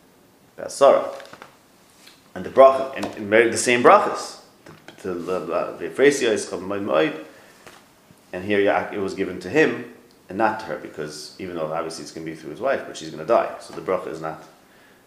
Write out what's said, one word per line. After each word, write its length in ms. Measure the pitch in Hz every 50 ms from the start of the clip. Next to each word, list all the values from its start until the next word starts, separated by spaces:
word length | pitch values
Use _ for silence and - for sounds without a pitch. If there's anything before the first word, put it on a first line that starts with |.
| _ _ _ _ _ _ _ _ _ _ -
about 140 | - - -
Sarah. 360 | - - 139 131 - - - - - - - - - - - - - _ _ _ _ _ _ _ _ _ - - - _ _ _ -
And 100 | 92 -
the 60 | -
bracha, 460 | - 127 135 - - - - - -
and, 80 | - 101 - - - 104 101
and 220 | 104 117 117 117 110
the 40 |
same 260 | 110 - 127 120 120 127
brachas. 560 | 165 196 214 - - - - - - - - - - _ _ - - - - - - - - -
The, 60 | 95
the, 40 | 90
the, 260 | 87 82 87 92 90
the, 360 | 78 82 80 82 78 - - -
the 60 | 87 80
Ephrasia 400 | - - 135 147 143 - 131 113
is 160 | 104 98 -
Chab 140 | - 95 87
Moed 220 | 92 95 101 101 101
Moed, 400 | 120 135 156 160 147 - - - - - - - - - - - - - - - _ _ _ _ _ - _ _ - -
and 100 | 90 92
here 160 | 104 104 101
Yaak-, 340 | 98 101 - 92 92 - -
it 60 | 104
was 140 | 95 92 85
given 260 | 92 95 90 90 80
to 80 | 90 92
him 440 | 117 156 151 123 - - - - - - - - - _ _
and 100 | - 92 101
not 200 | 110 107 104 -
to 40 | -
her, 120 | 80 73
because 580 | - - - - 80 76 76 - - - - -
even 180 | - 95 90 87
though 160 | 82 80 78
obviously 300 | 80 82 80 80 78 -
it's 100 | 73 -
gonna 140 | - 80 80
be 80 | 80 78
through 160 | 76 78 73
his 100 | 78 87
wife, 220 | 117 135 127 - -
but 100 | - -
she's 140 | - 78 80
gonna 140 | 78 76 80
die. 280 | 80 117 98 - - - -
So 160 | - - -
the 60 | -
bracha 260 | - 95 90 - -
is 140 | - 78 78
not, 220 | 80 80 78 - - - - _ _ _ _ - - - - _ _